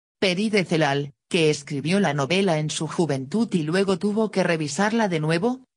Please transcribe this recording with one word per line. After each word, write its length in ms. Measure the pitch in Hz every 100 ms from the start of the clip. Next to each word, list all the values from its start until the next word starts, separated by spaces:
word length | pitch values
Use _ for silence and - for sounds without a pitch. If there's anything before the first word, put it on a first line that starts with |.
| _ _
Peri 320 | 196 175 220
de 140 | 208
Celal, 500 | 170 165 147 139 143 - _
que 200 | 185 160
escribió 520 | 226 - 143 139 196
la 120 | 180
novela 460 | 143 135 180 196 156
en 100 | 151
su 180 | - 156
juventud 600 | - 160 139 131 208 233
y 80 | 180
luego 360 | 151 180 196 185
tuvo 320 | 208 208 220
que 120 | 190
revisarla 680 | 175 165 151 143 208 233 208
de 120 | 165
nuevo, 440 | 151 165 185 262 -